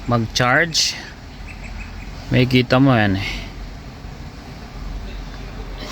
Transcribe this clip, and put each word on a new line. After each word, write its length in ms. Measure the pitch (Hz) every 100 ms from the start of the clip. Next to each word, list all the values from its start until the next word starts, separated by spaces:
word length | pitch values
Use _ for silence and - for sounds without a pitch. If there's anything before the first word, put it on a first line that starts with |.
| -
mag-charge. 880 | 120 110 - 123 143 165 151 - - - - - - - - - - - - - - -
May 120 | 127
kita 320 | 127 127 123 127
mo 120 | 139
yan 280 | 120 104 95
eh. 100 | - - - - - - - - - - - - - - - - - - - - - - - - - - -